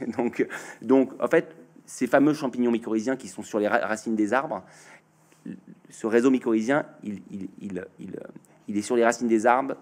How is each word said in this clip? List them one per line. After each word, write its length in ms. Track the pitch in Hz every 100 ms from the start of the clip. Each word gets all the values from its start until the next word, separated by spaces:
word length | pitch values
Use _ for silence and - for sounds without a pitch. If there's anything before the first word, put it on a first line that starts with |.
| 123
<laughs> 100 | 117
Donc, 300 | 120 - 127 - - -
donc, 320 | 113 135 131 -
en 80 | 120
fait, 260 | 165 160 - - -
ces 220 | - - 123
fameux 260 | 139 143
champignons 380 | 147 135 123 120
mycorhiziens 460 | 117 113 110 113 131
qui 120 | 101
sont 140 | -
sur 160 | 101 110
les 80 | 104
ra-, 180 | 113 98
racines 280 | 107 117
des 180 | 110 104
arbres, 320 | 123 151 101 - - - - _ _ _ _ - - - - _
ce 160 | - 113
réseau 240 | 117 131
mycorhizien, 560 | 127 120 113 110 147 - -
il, 180 | 107 98 -
il, 200 | 98 92 -
il, 240 | 98 90 95 -
il, 220 | 98 - - - _ _ -
il 100 | 104
est 40 |
sur 140 | 104 123
les 80 |
racines 240 | 117 117 120
des 180 | 110 117
arbres, 280 | 123 135 135